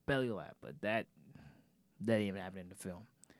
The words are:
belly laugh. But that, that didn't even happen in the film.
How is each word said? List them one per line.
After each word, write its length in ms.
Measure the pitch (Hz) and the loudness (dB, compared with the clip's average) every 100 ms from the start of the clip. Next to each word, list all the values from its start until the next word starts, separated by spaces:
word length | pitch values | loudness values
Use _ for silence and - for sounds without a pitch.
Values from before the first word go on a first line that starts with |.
| - | 0
belly 240 | 139 127 | 2 2
laugh. 240 | 101 76 - | 0 -6 -10
But 200 | - 71 | -12 -4
that, 260 | 104 110 - - - - - - - _ _ - | 2 2 0 -10 -20 -20 -20 -20 -20 _ _ -2
that 160 | 104 110 | 4 6
didn't 100 | 104 | 4
even 140 | 98 | 0
happen 180 | 92 95 | -6 -8
in 100 | 90 | -12
the 60 | 92 | -8
film. 320 | 95 90 110 _ - - | -8 -8 -12 _ -20 -20